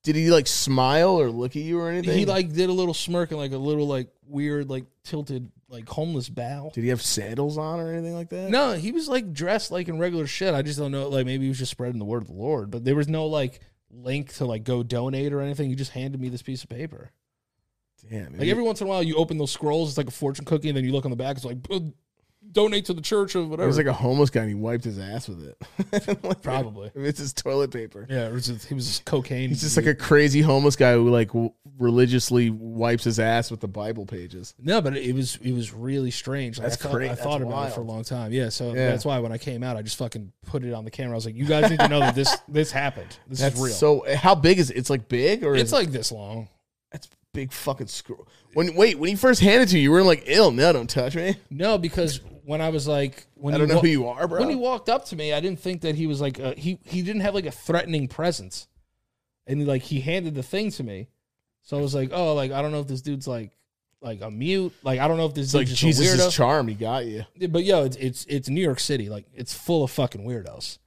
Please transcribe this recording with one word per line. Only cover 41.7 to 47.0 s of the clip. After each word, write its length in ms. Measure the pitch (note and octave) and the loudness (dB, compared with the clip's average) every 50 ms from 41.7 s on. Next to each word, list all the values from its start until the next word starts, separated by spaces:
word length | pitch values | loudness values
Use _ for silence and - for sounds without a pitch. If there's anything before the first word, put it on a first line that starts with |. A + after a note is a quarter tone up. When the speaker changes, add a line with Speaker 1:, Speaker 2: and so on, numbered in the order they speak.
Speaker 2:
need 80 | E3 D#3 | 6 4
to 80 | F3 | 4
know 120 | - C#3+ D3 | 4 6 4
that 160 | C#3+ C#3 B2 | 4 4 2
this, 200 | C3+ C#3 C3 - - | 2 2 2 0 -2
Speaker 1:
<laughs> 60 | - | -4
Speaker 2:
this 240 | - D3 D3+ D#3 - | -2 0 0 0 2
happened. 460 | - C3+ C#3+ C#3 C3+ A#2 F2 F#2 - - _ | -2 -2 -2 -4 -6 -8 -16 -16 -18 -20 _
This 120 | - C3 B2 | -10 -4 0
Speaker 1:
That's 160 | C3 C#3 C3 | 0 0 2
Speaker 2:
is 60 | B2 | 0
real." 120 | C3 B2 A2 | -2 -2 2
Speaker 1:
so, 320 | - D3+ D3 D3+ C3 - C3+ C#3 | 4 6 6 6 4 4 0 0
how 200 | C3 C3 F#3 G3 | 4 6 6 6
big 240 | D#3 C3+ E3 F#3+ F#3 | 8 8 6 6 6
is 100 | D#3+ C3 | 4 2
it? 80 | F2 | 0
It's, 120 | B2 B2+ - | -4 -2 0
like, 180 | C#3 A#2 G#2+ _ | -2 -2 -2 _
big, 340 | B2 A#2+ C3 E3+ G#3 A#3+ B3+ | 0 2 4 2 2 2 0
or 120 | D3 C#3 | 2 2
Speaker 2:
It's, 100 | - A#3+ | 2 2
Speaker 1:
is 80 | A3 D4+ | 2 2
it 20 | |
Speaker 2:
like, 160 | C4+ G3 D#3+ | 2 2 0
this 200 | C3 A#2+ G#2+ - | -4 -4 -4 -6
long. 360 | A#2 G#2+ G2+ G2+ A2 A2+ A2+ G2+ _ _ _ _ _ _ _ _ | -6 -6 -12 -10 -10 -10 -12 -14 _ _ _ _ _ _ _ _
Speaker 1:
That's 180 | - D#3 | -20 -20